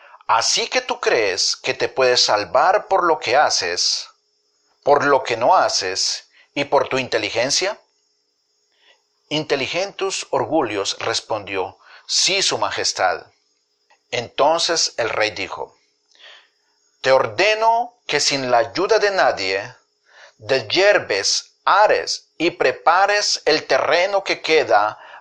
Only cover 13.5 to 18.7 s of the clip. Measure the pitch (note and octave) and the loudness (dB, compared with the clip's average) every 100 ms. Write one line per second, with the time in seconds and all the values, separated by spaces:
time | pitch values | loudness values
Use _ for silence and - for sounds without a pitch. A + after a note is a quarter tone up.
13.5 | _ _ _ _ _ _ A#2+ A2+ - C#3+ | _ _ _ _ _ _ -8 -6 0 2
14.5 | E3 E3 D#3+ - - A2 A2 G#2+ G#2 F2 | 2 0 -2 -2 -2 -4 -2 -4 -4 -10
15.5 | D2+ - _ _ _ _ _ - - _ | -10 -14 _ _ _ _ _ -20 -20 _
16.5 | _ _ _ _ _ C3 C3 A#2 G#2+ G3+ | _ _ _ _ _ 2 2 2 0 0
17.5 | A3 A3+ A#3 B3 _ - D3 - C#3+ B2+ | 2 2 0 -4 _ -4 -2 -2 -2 2
18.5 | A#2+ A2+ | 2 2